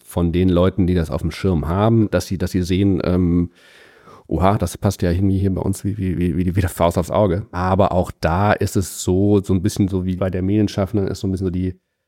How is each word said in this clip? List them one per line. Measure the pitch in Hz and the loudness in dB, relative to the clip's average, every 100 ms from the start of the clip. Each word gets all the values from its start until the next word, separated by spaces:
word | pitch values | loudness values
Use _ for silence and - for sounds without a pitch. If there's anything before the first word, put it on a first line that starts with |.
von | - - 85 | -8 -2 0
den | 85 92 | 2 2
Leuten, | 87 92 - 90 | 4 2 2 0
die | 90 | 2
das | 80 | 0
auf | - | -2
dem | 85 | -4
Schirm | - 98 85 71 | -2 0 0 0
haben, | 87 107 113 104 | 0 2 2 2
dass | 90 - | 0 -2
sie, | 90 | -4
dass | 90 | -2
sie | 95 | -2
sehen, | 90 92 98 92 | 0 2 2 2
ähm, | - 90 87 87 87 _ - - - - - - - | 0 2 2 2 0 _ -20 -20 -20 -20 -20 -20 -6
oha, | 78 92 104 | 0 2 2
das | 90 - | -2 -2
passt | 104 - | -2 0
ja | 90 | 0
irgendwie | 85 98 95 | 0 0 0
hier | 98 | 0
bei | 92 | -2
uns | - 98 | -4 -4
wie, | 101 101 | -4 -4
wie, | 95 85 | -4 0
wie, | 90 80 | 0 0
wie | |
die | 90 87 | 0 0
Faust | 87 - 87 92 | -2 0 0 2
aufs | 82 | 0
Auge. | 90 104 87 - | 0 2 0 -4
Aber | 87 92 92 98 | -4 0 2 2
auch | 87 87 - | 0 -2 -2
da | 80 85 104 | -2 2 2
ist | - 101 104 | 2 0 -2
es | 90 - | -4 -6
so, | - 92 101 104 | -2 2 4 2
so | 95 | 2
ein | 95 | 0
bisschen | 98 - 98 | 0 0 0
so | 95 92 | 0 -2
wie | 90 | -2
bei | 95 | -2
der | 87 | -2
Medienschaffenden | 92 107 101 - 95 104 98 | 0 0 0 0 -2 -2 -2
ist | 95 | -4
so | 98 | -4
ein | |
bisschen | 95 95 | -2 -2
so | |
die, | 90 92 90 _ _ | -2 -4 -6 _ _